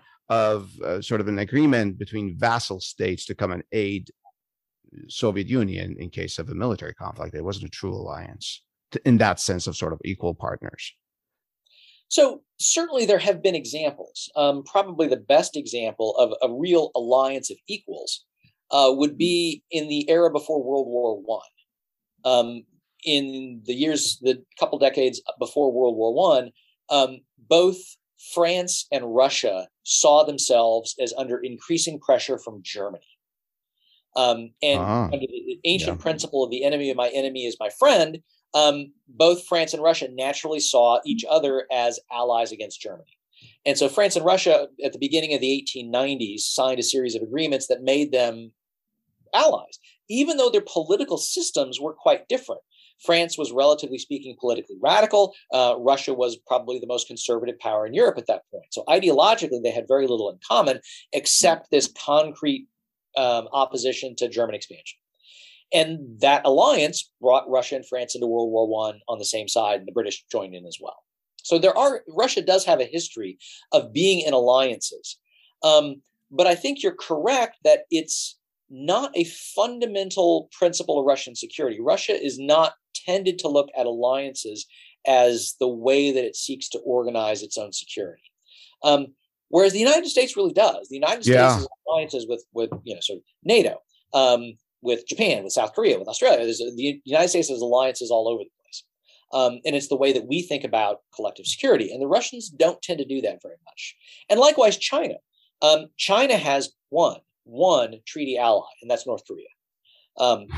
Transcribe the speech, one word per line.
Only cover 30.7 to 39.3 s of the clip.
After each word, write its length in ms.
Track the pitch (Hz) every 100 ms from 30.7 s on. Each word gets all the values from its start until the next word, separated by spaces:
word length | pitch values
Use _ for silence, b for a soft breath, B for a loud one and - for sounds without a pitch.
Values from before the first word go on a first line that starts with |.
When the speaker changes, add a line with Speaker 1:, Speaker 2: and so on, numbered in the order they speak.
| 113 - -
Speaker 2:
as 140 | 120 131
under 220 | 127 120
increasing 640 | 127 120 - 165 170 -
pressure 380 | - 123 - 131
from 240 | 117 104
Germany. 400 | 92 107 98 95 _ _ _ _ _ _ _ _ _ _ _ -
Um, 380 | 123 117 117 -
and 180 | 147 139
Speaker 1:
Ah, 240 | 95 117
Speaker 2:
under 140 | 98 139
the 420 | 131 120 95 92
ancient 340 | 165 185 170 170
Speaker 1:
yeah. 40 |
Speaker 2:
principle 400 | 165 156 - 139
of 80 | 123
the 140 | 123
enemy 260 | 143 147 139
of 60 | 123
my 140 | 123
enemy 340 | 135 135 131
is 140 | 120 107
my 80 | 107
friend, 520 | - 285 208 156 160 _ _ _
um, 380 | 151 151 143 143 _ _
both 400 | 120 165